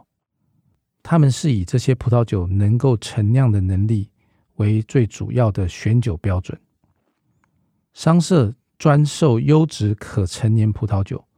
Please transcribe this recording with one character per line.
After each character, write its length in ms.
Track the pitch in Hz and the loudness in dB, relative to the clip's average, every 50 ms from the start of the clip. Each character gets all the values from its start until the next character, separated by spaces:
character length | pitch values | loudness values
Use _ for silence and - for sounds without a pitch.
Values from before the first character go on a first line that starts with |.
| _ _ _ _ _ _ _ _ _ _ _ _ _ _ _ _ _ _ _ _ - | _ _ _ _ _ _ _ _ _ _ _ _ _ _ _ _ _ _ _ _ -6
他 160 | - 170 165 | 0 2 4
们 120 | 147 135 | 4 4
是 200 | 120 - - 156 | 2 0 0 -2
以 140 | 120 101 90 | 0 -2 -2
这 140 | - - 123 | -2 -2 -2
些 160 | - - 131 | 0 0 -2
葡 160 | - - 120 | 0 0 0
萄 120 | 117 120 117 | 2 2 0
酒 240 | - 120 95 87 | 0 -2 -4 -2
能 300 | 90 95 98 104 104 113 | -2 0 0 2 2 2
够 180 | 120 139 135 120 104 | 2 2 0 0 0
陈 340 | - - - 120 104 104 117 | -4 -6 -4 -2 0 2 2
酿 180 | 135 135 120 | 2 2 2
的 80 | 104 101 | 2 0
能 300 | 92 92 95 92 101 110 | 0 0 0 0 0 0
力 220 | 117 104 98 - _ _ _ _ _ _ _ _ _ | -2 -2 -4 -6 _ _ _ _ _ _ _ _ _
为 260 | - 107 104 107 107 110 | -2 0 0 0 0 -2
最 240 | - - 139 113 | -2 0 0 0
主 260 | 101 - - 101 101 120 | 0 -4 -8 -10 -4 -2
要 180 | 123 120 107 | 0 0 0
的 160 | 98 - 95 | 0 -2 -4
选 320 | 90 - - - 107 113 123 | -4 -4 -4 -2 0 0 0
酒 160 | 113 117 82 80 | 0 -2 -4 -4
标 200 | - 101 92 92 | -4 -2 -2 -2
准。 200 | - - - - _ _ _ _ _ _ _ _ _ _ _ _ _ _ _ _ _ _ _ _ _ _ _ _ _ _ _ | -4 -6 -12 -16 _ _ _ _ _ _ _ _ _ _ _ _ _ _ _ _ _ _ _ _ _ _ _ _ _ _ _
商 260 | - - 160 165 175 | -4 0 2 2 2
社 340 | 160 - 190 156 120 101 117 _ _ _ _ - | 2 2 2 2 2 0 -2 _ _ _ _ -2
专 260 | - 165 143 147 151 | 2 2 4 4 2
售 360 | 143 - - 170 147 117 113 | 0 0 0 2 2 2 2
优 240 | 135 139 151 156 160 | 2 2 2 2 2
质 300 | 151 - - 104 104 107 | 0 -2 -2 -2 -2 -2
可 320 | - - - - 107 95 | -4 -8 -8 -4 -4 -4
陈 280 | 87 - - - 110 110 | -4 -4 -2 0 0 2
年 160 | 113 107 107 | 2 2 2
葡 160 | 104 - 110 | 0 -2 -4
萄 160 | 104 104 98 98 | -2 -2 -2 -2
酒 220 | - - - - _ _ | -4 -8 -12 -14 _ _